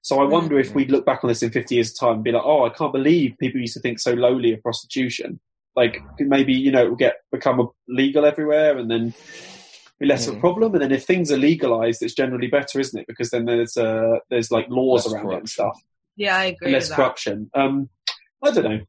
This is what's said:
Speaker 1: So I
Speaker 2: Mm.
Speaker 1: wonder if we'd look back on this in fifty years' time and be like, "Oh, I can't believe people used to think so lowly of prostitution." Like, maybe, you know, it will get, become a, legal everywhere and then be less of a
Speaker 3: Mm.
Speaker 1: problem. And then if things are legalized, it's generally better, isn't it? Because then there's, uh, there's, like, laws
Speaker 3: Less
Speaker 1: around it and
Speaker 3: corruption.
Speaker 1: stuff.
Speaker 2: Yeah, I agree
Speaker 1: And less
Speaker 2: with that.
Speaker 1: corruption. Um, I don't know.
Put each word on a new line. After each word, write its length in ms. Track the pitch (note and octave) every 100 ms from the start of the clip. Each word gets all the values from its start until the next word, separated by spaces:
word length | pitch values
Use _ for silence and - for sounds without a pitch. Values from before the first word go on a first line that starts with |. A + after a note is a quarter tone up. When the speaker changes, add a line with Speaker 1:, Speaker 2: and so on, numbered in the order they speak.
Speaker 1:
So 180 | - C#3
I 20 | C#3+
Speaker 2:
Mm. 40 |
Speaker 1:
wonder 260 | E3 D#3+ C#3+
if 140 | B2
we'd 160 | A2 C3+
look 160 | C#3 C3+
back 180 | B2+
on 40 | B2
this 160 | A#2+
in 80 | A#2
fifty 240 | B2 - A#2+
years' 180 | A2+
time 200 | - B2 A2
and 80 |
be 80 | A2+
like, 120 | A#2 C#3+
"Oh, 200 | D3+ A#2+
I 40 |
can't 240 | - D3+
believe 440 | C3+ C#3 E3+ C3+ -
people 200 | B2+ C3
used 140 | A#2+ -
to 40 |
think 180 | B2 A2+
so 140 | -
lowly 400 | A#2+ B2 B2+ A#2
of 100 | A2
prostitution." 760 | A#2+ A2+ - C3+ B2+ - - - _ _ _ -
Like, 260 | A#2+ - - -
maybe, 340 | C#3 C#3 C3+
you 180 | C3 C3+
know, 140 | C3 A#2
it 40 |
will 60 | A#2
get, 220 | B2+ - _
become 280 | C3+ C#3 B2+
a, 80 | A#2+ _ -
legal 360 | B2 C#3 D3 D3
everywhere 520 | D3 D3+ D3+ D3+ C3+
and 120 | A#2
then 240 | A2+ A#2 - - - - - - - _ _
be 60 | C#3
less 220 | C3+ A#2+
of 80 | G#2+
a 20 |
Speaker 3:
Mm. 40 |
Speaker 1:
problem. 320 | E3+ F#3 A3
And 80 | F3+
then 100 | C3+
if 100 | C3+
things 280 | - F#3 D#3+
are 60 | C3+
legalized, 640 | D3 D#3+ C3+ A2+ A#2 A#2
it's 120 | A2+ -
generally 320 | C3 B2+ A#2+
better, 320 | C#3+ C3+ C3+
isn't 180 | C3 A2
it? 60 | -
Because 220 | A#2 A#2
then 140 | A#2+ A#2
there's, 300 | A#2 A#2 -
uh, 440 | A2+ A2 A2+ A2+ -
there's, 200 | B2 A#2
like, 200 | A#2 A#2
laws 360 | B2 C3 B2 A2+
Speaker 3:
Less 80 |
Speaker 1:
around 80 | G#2+ G#2
it 0 |
and 60 |
Speaker 3:
corruption. 160 | F#2 A2
Speaker 1:
stuff. 360 | - G#2 - _ _ _ -
Speaker 2:
Yeah, 220 | G3+ F#3
I 60 | F#3+
agree 220 | F3+ -
Speaker 1:
And 60 |
less 100 | C3+
Speaker 2:
with 60 | -
that. 60 | D3
Speaker 1:
corruption. 560 | C3 - - G#2 G#2+
Um, 360 | C#3 C3+ C#3 C3+ _ - - _ _
I 100 | C#4+
don't 120 | G#3+
know. 180 | G#2 G#2+